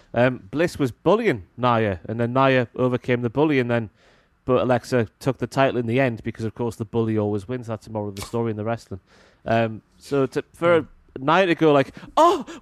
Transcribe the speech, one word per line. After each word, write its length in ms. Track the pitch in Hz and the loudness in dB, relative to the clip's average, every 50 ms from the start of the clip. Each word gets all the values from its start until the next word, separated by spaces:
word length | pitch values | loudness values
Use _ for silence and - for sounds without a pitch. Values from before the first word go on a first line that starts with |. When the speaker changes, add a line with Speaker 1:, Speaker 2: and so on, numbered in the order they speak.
| _ _ - | _ _ 0
Speaker 1:
Um, 340 | 117 123 131 127 - - 95 | 2 2 2 0 -4 -10 -6
Bliss 260 | - 143 170 170 - - | -2 -2 -2 -2 -2 -2
was 140 | 147 123 | -4 -4
bullying 500 | 110 _ - 160 196 226 240 202 135 104 87 - _ | -4 _ 0 2 2 2 2 0 -2 -2 -6 -14 _
Nia, 420 | - 120 123 120 113 113 104 95 85 - - | -2 2 2 2 2 2 0 -2 -4 -8 -8
and 120 | 110 117 | -4 -4
then 120 | 120 117 | -2 0
Nia 360 | 123 131 135 135 131 127 120 - - | 0 2 2 4 2 2 0 -2 -2
overcame 460 | - 127 127 123 123 - - 123 120 | -2 -2 0 0 -2 -2 -2 -2 -2
the 80 | 120 117 | -2 -2
bully, 280 | - 135 151 160 147 131 | 0 0 2 2 2 2
and 100 | 120 120 | 0 0
then, 220 | 120 117 113 101 - _ _ _ _ _ _ _ _ _ _ | -2 -2 -4 -6 -12 _ _ _ _ _ _ _ _ _ _
but 180 | - 127 104 | 0 0 2
Alexa 460 | 95 123 123 117 - - 135 123 113 - _ _ | 2 2 0 0 0 0 0 0 0 -2 _ _
took 200 | - 139 123 - | -4 -4 -4 -4
the 100 | 123 117 | -6 -4
title 280 | - 135 139 127 95 | 0 0 2 2 0
in 100 | 120 120 113 | -2 -2 -2
the 100 | 117 131 | 0 0
end 240 | 139 127 113 107 | 0 0 -2 -4
because, 220 | - 113 - - 113 | -8 -10 -8 -6 -8
of 100 | 107 - | -8 -6
course, 220 | - 120 117 - | -6 -6 -6 -6
the 80 | - 117 | -8 -8
bully 340 | - - 117 113 110 110 107 | -4 -2 -2 0 0 0 0
always 300 | 104 104 104 104 95 123 | 0 -2 -2 -4 -6 -8
wins. 180 | 127 127 120 | -10 -10 -10
That's 200 | 117 113 104 - | -10 -12 -12 -10
the 60 | 113 | -10
moral 180 | 110 107 104 104 | -8 -8 -8 -8
of 60 | 98 | -8
the 60 | 98 | -12
story 300 | 98 - - 117 117 117 | -10 -6 -4 -4 -4 -4
in 40 | 107 | -4
the 80 | 104 104 | -4 -4
wrestling. 360 | 113 117 113 - - 98 92 - _ _ _ _ _ _ _ - | -6 -6 -6 -8 -12 -16 -16 -16 _ _ _ _ _ _ _ -4
Um, 380 | - 113 113 113 113 110 101 - _ _ _ | -2 0 0 0 -2 -4 -10 -18 _ _ _
so 280 | - - 143 139 135 | -8 -4 -2 0 0
to, 180 | 123 - 143 - _ | 0 -2 -6 -8 _
for 300 | - - 165 175 175 160 | -6 -2 2 2 2 2
Speaker 2:
Hmm. 420 | - - - _ _ _ - 131 131 | 2 -2 -10 _ _ _ -14 -4 0
Speaker 1:
Nia 200 | 147 160 185 196 | 2 4 4 4
to 80 | 175 165 | 2 2
go 160 | - 160 156 | 4 4 6
like, 200 | 143 139 135 - - - - - - | 6 4 2 0 -4 -18 -20 -2 2
"Oh, 300 | 294 311 349 403 302 233 - 339 277 | 4 4 4 4 2 -2 -10 -12 -2